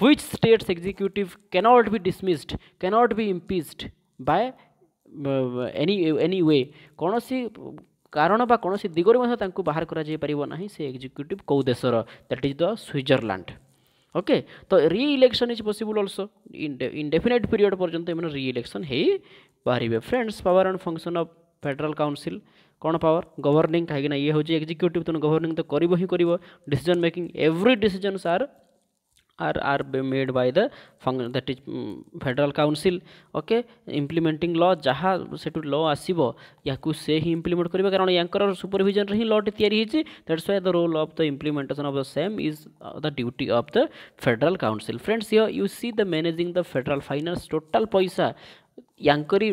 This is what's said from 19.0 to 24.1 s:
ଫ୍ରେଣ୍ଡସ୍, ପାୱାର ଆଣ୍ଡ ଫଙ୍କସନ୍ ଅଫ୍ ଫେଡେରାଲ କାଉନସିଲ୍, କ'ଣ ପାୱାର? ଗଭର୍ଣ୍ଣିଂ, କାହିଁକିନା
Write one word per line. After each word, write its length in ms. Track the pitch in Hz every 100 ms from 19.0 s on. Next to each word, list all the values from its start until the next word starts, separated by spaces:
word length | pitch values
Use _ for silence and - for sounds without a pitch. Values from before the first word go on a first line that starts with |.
| 302 392 - - _ _ 123 123 117 113
ଫ୍ରେଣ୍ଡସ୍, 380 | - 254 220 202
ପାୱାର 220 | 190 185 190
ଆଣ୍ଡ 120 | 185
ଫଙ୍କସନ୍ 340 | 175 165 175 170
ଅଫ୍ 80 | 165 _ _ _
ଫେଡେରାଲ 300 | 147 139 151
କାଉନସିଲ୍, 440 | 151 147 143 - 202 _ _ _ _
କ'ଣ 120 | 156 165
ପାୱାର? 180 | 160 165 - - 143
ଗଭର୍ଣ୍ଣିଂ, 380 | 151 165 170 165
କାହିଁକିନା 300 | 147 147